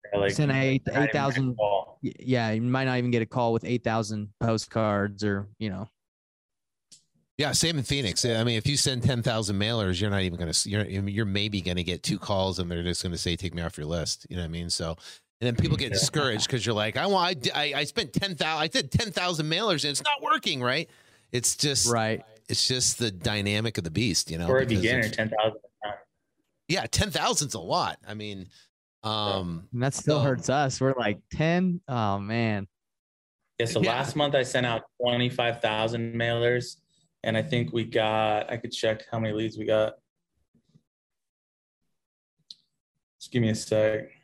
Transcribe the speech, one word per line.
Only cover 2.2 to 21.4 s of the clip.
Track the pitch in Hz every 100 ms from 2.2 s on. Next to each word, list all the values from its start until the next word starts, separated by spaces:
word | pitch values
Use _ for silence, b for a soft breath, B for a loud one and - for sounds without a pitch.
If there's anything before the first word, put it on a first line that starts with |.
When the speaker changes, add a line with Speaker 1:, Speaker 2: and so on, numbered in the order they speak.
Speaker 2:
yeah, | 123 127 113
you | 110
might | 123 131
not | 131 127
even | 123
get | 120
a | 110
call | 127 117
with | 117
eight | 85 120
thousand | 120 113 104 107 104 _
postcards | 117 110 - 113 110 101 101 98
or, | 104 98 101 -
you | 107
know. | 92 101 _ _ _ _ _ _ _ _ _ _ - _ _ _ -
Speaker 3:
Yeah, | 143
same | - 165 160
in |
Phoenix. | 113 139 113 -
I | 123 113
mean, | 120 113
if | 143
you | 143
send | - 127
ten | 120 123
thousand | 120 113 104 98
mailers, | 104 117 95 90
you're | 104
not | 98
even | 92 85
gonna | 85
s-, | - 101
you're, | 101
you're | 104 98 98 101 104
maybe | 98 107 101
gonna | 87 87
get | 87 85
two | - 101
calls, | - 98 95 90
and | 87
they're | 87
just | 87 87
gonna | 92 85
say, | 90 85
"Take | 90
me | 80
off | 85 -
your | 76
list." | 85 76 - -
You | 90
know |
what | 82
I |
mean? | 85 85
So, | - 82 82 B B B _
and | 120
then |
people | 120 - 123
get | 127
Speaker 1:
Yeah. | -
Speaker 3:
discouraged | - 156 135 107 -
'cause | 127
you're | 104
like, | 107 107 117
"I |
want, | 180 190 175
I |
d-, | 180 170
I, | 147 147 135
I |
spent | 151 - 160
ten | - 196 160
thousand, | 156 160
I | 156
did | 262 139
ten | - 226
thousand | 185 180 160 151
mailers, | 170 220 160
and | 147
it's | 139
not | 302 285
working," | - 302 - 143
right? | 123 139 165 b b b b
It's | 123